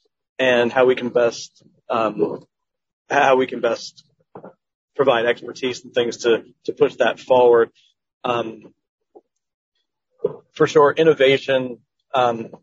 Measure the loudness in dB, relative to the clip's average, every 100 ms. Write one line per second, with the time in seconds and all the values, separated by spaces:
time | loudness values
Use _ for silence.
0 | _ _ _ -4 0 2 2 2 2 0
1 | -2 0 0 -2 -14 _ _ _ -6 -4
2 | -2 -2 -4 -6 -16 _ _ _ _ _
3 | -4 0 2 2 0 -4 -4 -4 -10 -20
4 | _ _ _ -20 -20 -20 _ _ _ -2
5 | 0 0 0 -4 -8 -10 -8 -8 -6 -4
6 | -4 -2 0 0 -2 _ -10 -2 -2 0
7 | -2 -2 0 4 6 4 2 _ _ _
8 | _ _ -6 -6 -6 -14 -20 _ _ _
9 | _ _ _ _ _ _ _ _ _ _
10 | _ _ -8 -8 _ -2 2 4 2 4
11 | 2 2 2 0 0 -4 -4 -12 _ _
12 | _ -2 0 -2 -10 -18